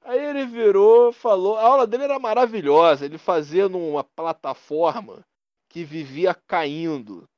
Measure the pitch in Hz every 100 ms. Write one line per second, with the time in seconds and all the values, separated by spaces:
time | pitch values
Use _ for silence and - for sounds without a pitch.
0 | - 254 294 277 254 233 214 196 214 233
1 | 240 233 240 196 190 220 226 269 226 240
2 | 285 269 233 220 240 220 143 151 170 143
3 | 143 156 - 170 147 175 196 185 160 147
4 | - - 165 160 139 131 - 151 165 226
5 | 113 - _ _ _ _ _ 170 156 160
6 | 135 139 185 170 _ 175 147 151 165 143
7 | 107 87 -